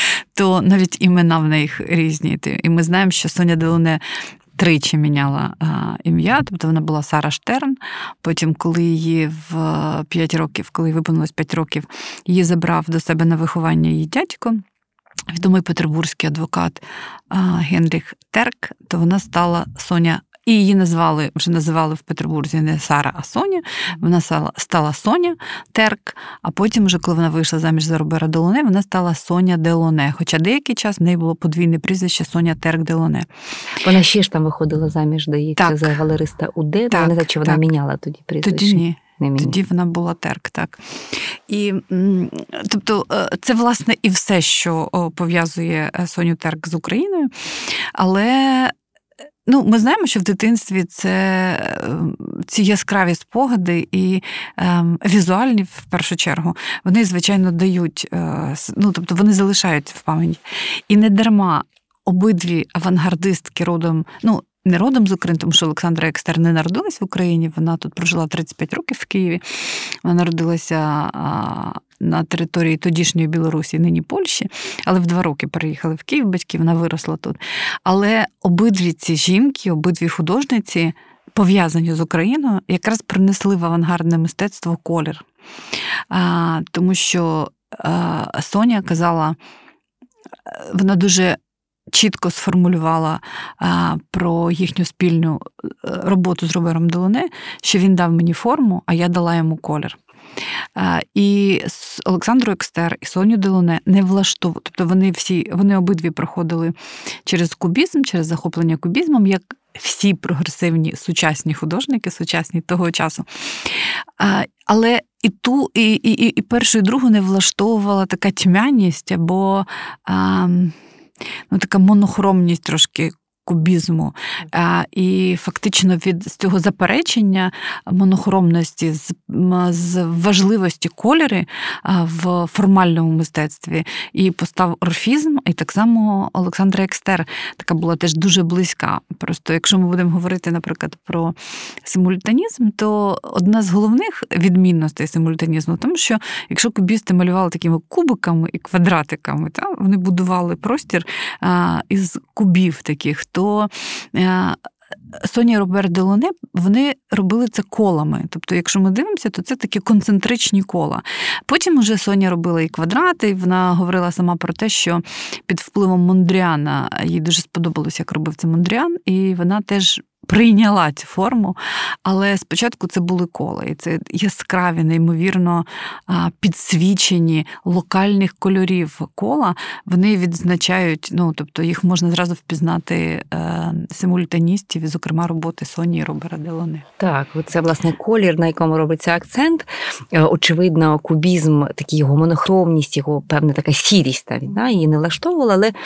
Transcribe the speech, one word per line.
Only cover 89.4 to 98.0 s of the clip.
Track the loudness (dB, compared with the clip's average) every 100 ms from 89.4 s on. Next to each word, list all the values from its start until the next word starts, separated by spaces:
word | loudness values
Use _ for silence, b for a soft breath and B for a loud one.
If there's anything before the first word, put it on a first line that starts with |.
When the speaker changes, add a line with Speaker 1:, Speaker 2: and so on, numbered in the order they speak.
| B B B B _ _ -20 _ -20 -20 -18
Speaker 1:
е, | -18 -6
вона | 0 2 4
дуже | 4 4 2 0 _ _ _ _ -4
чітко | 0 2 0 -4
сформулювала, | -2 0 2 4 2 0 0 0 -4 B B B B
а, | -2 0 0 -2 -6
про | -4 0 0 0
їхню | 0 -2 -2 -4
спільну, | 0 2 2 0 -2 -8 -14
е, | -14 -10
роботу | -10 -6 0 2 2 0 -2
з |
Робером | -2 -2 0 0
Делоне, | 0 0 0 -2 B B B
що | 0 2
він | 4
дав | 4